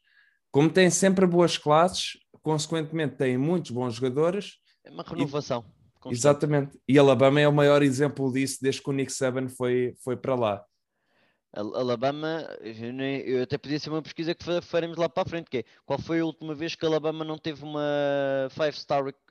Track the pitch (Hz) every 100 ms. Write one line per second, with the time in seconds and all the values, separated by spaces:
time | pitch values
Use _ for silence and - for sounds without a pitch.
0 | _ _ _ _ _ 139 160 185 180 -
1 | 190 185 185 175 170 - 147 151 180 -
2 | - - _ _ 151 156 - 165 151 160
3 | 147 - 131 127 147 180 147 120 127 113
4 | 131 135 165 202 196 - _ _ - 165
5 | - 165 143 143 - 123 - _ _ _
6 | - 120 143 143 151 147 139 - - 143
7 | 139 120 135 147 147 147 143 143 143 123
8 | 147 - 135 127 135 - 135 131 - 139
9 | 131 - 131 127 131 - 123 123 123 -
10 | 127 120 - 127 110 101 - _ _ _
11 | _ _ _ _ _ - 104 - 127 120
12 | 135 147 156 165 - - 110 110 117 131
13 | 135 139 - 127 127 - 139 147 151 156
14 | 147 - 165 170 160 175 - 170 170 160
15 | 165 - 190 170 160 123 - _ - 135
16 | - 165 165 - 156 143 165 - 165 156
17 | 156 160 156 156 165 139 151 151 147 147
18 | 143 143 139 135 131 - 151 - - 143
19 | 135 - _